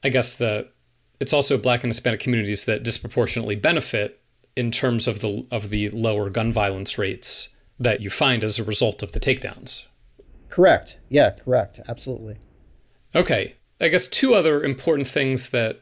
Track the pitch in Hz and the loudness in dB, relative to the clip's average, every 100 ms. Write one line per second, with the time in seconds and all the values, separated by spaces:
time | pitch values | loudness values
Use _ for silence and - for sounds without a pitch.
0 | 143 127 117 - 117 104 - _ _ _ | 2 2 0 0 -2 -2 -6 _ _ _
1 | _ _ 135 147 139 135 123 120 120 113 | _ _ 0 0 2 0 2 0 0 -2
2 | - 110 - 120 101 104 - 110 117 - | -2 -2 0 -2 0 -2 -2 -2 -2 -4
3 | 117 - 113 - 110 104 156 170 - 113 | -2 -2 0 -2 -4 0 0 0 -2 -4
4 | 104 - _ _ _ - 120 113 131 117 | -4 -6 _ _ _ -4 -2 0 0 0
5 | 113 101 110 104 - 113 104 104 104 104 | -2 -2 -4 -4 -6 -8 -4 -2 -2 -2
6 | 110 104 101 98 113 110 101 95 98 - | -2 0 -2 -2 0 2 0 -2 -6 -4
7 | 98 107 - - - _ _ _ 120 107 | -4 -2 -2 -2 -4 _ _ _ 0 0
8 | 101 - 143 120 110 107 107 104 117 - | -4 0 2 2 0 -2 -2 0 0 -2
9 | 104 - - 127 - - - - - _ | -4 -2 0 0 -2 -12 -10 -10 -12 _
10 | _ _ - - - - 180 143 - - | _ _ -20 -20 -10 4 6 6 0 -18
11 | - 139 117 - - 127 101 - - 117 | -2 4 4 2 0 0 0 -8 -12 -10
12 | - 117 110 104 - _ - - - _ | -8 -8 -10 -14 -18 _ -20 -20 -20 _
13 | _ 165 175 120 92 - _ _ 170 175 | _ 0 2 0 -2 -10 _ _ 2 2
14 | - - 262 220 160 147 151 139 - 147 | 0 2 4 6 6 2 0 -2 0 0
15 | 135 - 135 131 - 120 113 - | 0 0 0 0 0 0 0 -4